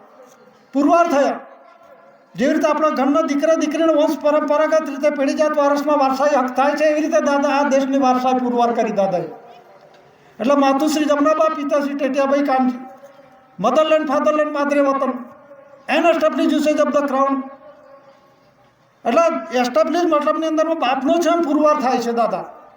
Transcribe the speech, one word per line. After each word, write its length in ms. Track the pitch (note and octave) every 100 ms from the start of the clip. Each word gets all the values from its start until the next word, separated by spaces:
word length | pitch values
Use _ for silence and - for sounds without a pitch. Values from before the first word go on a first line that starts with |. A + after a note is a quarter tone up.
| - - - - - _ _
પુરવાર 360 | C4+ D4 E4+ E4+
થયા. 320 | C#4+ C4 - - - - - - - - - _
જેવી 180 | E3+ C#4
રીતે 160 | D4+ D#4
આપણા 200 | D4+ D#4
ઘરના 320 | B3+ C#4 D#4+
દીકરા 340 | C4+ C#4+ D#4
દીકરીનો 400 | D#4+ D4+ D#4 E4
વંશ 240 | D4 D#4 D4
પરંપરાગત 680 | D4 D4 C#4+ D4+ D#4 D#4 D#4
રીતે 220 | C4+ D4
પેઢીજાત 460 | C#4+ C#4 D4+ D4+ D4
વારસમાં 420 | C#4+ C#4+ C#4+ D4
વારસાઈ 380 | C4+ C4 D4 C#4+
હક 140 | B3+
થાય 220 | B3+ C#4+
છે, 120 | D4+
એવી 160 | D4+ D4+
રીતે 200 | D#4 D#4+
દાદા 280 | D4 C#4+ C#4+
આ 140 | C#4
દેશની 360 | C#4+ C4+ C4+ C#4
વારસાઈ 340 | B3+ B3+ B3+
પુરવાર 400 | B3+ A#3+ A#3+ A#3+
કરી 200 | A3+ G#3+
દાદાએ. 300 | G3+ F#3+ F3 D3+ - - - - - - - - _ _ -
એટલે 140 | A3+
માતુશ્રી 500 | C#4+ C#4 C4+ D4+ D4+
જમનાબા, 500 | D4 D4 D4+ D#4 D#4+
પિતાશ્રી 400 | D4 C#4+ D4 C#4
ટેટિયાભાઈ 480 | - C4 C4+ C4+ C#4+
કાનજી, 360 | C#4 C4 B3 - - - - - - - _ -
motherland, 460 | G#3+ D4+ D#4 D#4 C4
fatherland, 440 | C#4+ D4+ D4+ D4+
માદરે 300 | D4 C#4+ C#4+
વતન, 320 | C#4 C4+ B3+ A#3+ - - - - - - -
and 120 | C#4+ E4+
establish 360 | E4 D#4 D4 -
usage 360 | - D4 D4+ C#4
of 60 |
the 140 | C#4+ C#4
crown. 360 | C4 C4+ C4+ C4 - - - - - - - _ _ _ _ _ _ _ _
એટલે 540 | - C#4+ E4 - - B3
એસ્ટાબ્લિશ 440 | B3 D#4 E4 E4+
મતલબની 420 | E4+ D4+ D#4 D#4 D#4+
અંદરમાં 320 | D#4 D#4+ E4
બાપનો 360 | B3 C4 C4+ E4+
છે 100 | D#4+
એમ 140 | E4+
પુરવાર 380 | D4 D4+ D4+ D4
થાય 180 | B3 A#3+
છે 140 | A#3
દાદા. 320 | A#3 A3 F3+ - - -